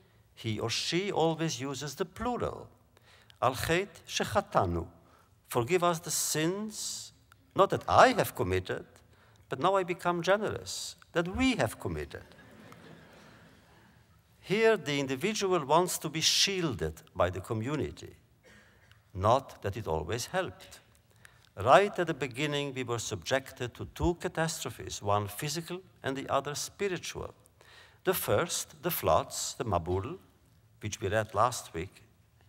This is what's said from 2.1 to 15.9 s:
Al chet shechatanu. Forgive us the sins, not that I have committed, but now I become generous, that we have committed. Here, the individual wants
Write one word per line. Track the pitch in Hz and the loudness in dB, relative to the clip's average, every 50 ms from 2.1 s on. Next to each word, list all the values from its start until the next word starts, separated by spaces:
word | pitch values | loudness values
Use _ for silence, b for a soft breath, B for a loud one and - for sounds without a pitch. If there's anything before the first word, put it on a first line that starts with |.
| - - 220 247 247 214 - 71 - - - - - _ _ _ b b b b b b b b b b | -6 -6 -4 -4 -2 -2 -2 -4 -4 -6 -12 -16 -20 _ _ _ b b b b b b b b b b
Al | - 120 135 | 0 0 0
chet | 120 - - 165 175 196 - - - - - | 0 0 0 0 0 0 -2 -8 -16 -14 -8
shechatanu. | - - - - - 208 196 - - 143 107 90 85 85 85 - - b b b b b b b b b _ - | -4 -4 -4 0 0 0 -2 2 2 2 4 4 2 -2 -4 -6 -10 b b b b b b b b b _ -4
Forgive | - 127 117 117 175 180 170 | -2 0 2 2 2 2 4
us | 175 175 160 | 2 0 0
the | - 165 | -2 -4
sins, | 160 - - - - 151 156 165 185 202 214 220 214 - - - - - - - - _ _ _ - _ _ _ - | -2 -2 -2 0 0 0 0 0 -2 -4 -6 -8 -10 -10 -10 -8 -10 -10 -12 -14 -18 _ _ _ -20 _ _ _ 2
not | - - 285 | 4 4 4
that | - 123 - - | 4 0 0 6
I | 87 113 190 254 247 | 8 10 10 10 8
have | 202 139 - - | 4 0 0 -2
committed, | - 127 90 92 92 92 - 120 - - - - - - b b b b b b b b - | -2 -2 0 0 0 0 -2 -6 -8 -8 -12 -18 -20 -20 b b b b b b b b -10
but | - 131 | -4 0
now | 135 180 196 | 2 4 4
I | 196 190 | 4 2
become | 175 180 170 - 180 175 175 | 0 -2 -2 -2 0 0 0
generous, | 165 180 190 208 214 151 95 78 - - - - - - - - - - - | 2 2 2 4 2 0 -4 -4 -6 -8 -10 -8 -8 -10 -12 -16 -16 -4 -2
that | 160 175 170 190 | 0 0 0 0
we | 233 262 262 247 | 0 2 2 2
have | 202 131 104 - - | 2 0 -2 -2 -4
committed. | - 107 82 76 73 71 - - - - - B B B B B B B B B B B B B B B B B B B B B B B B B B B B B B B B B B B B B _ _ _ _ - | -8 -6 -6 -6 -8 -8 -12 -16 -18 -18 -20 B B B B B B B B B B B B B B B B B B B B B B B B B B B B B B B B B B B B B _ _ _ _ -6
Here, | - 175 214 226 226 220 202 | -2 2 4 6 6 6 4
the | 151 131 147 143 | 2 -2 -2 0
individual | 143 131 135 131 139 208 220 208 202 190 185 175 147 | 0 0 -2 -2 -2 -2 -2 0 0 0 2 0 2
wants | 127 147 165 185 175 | 4 6 6 6 4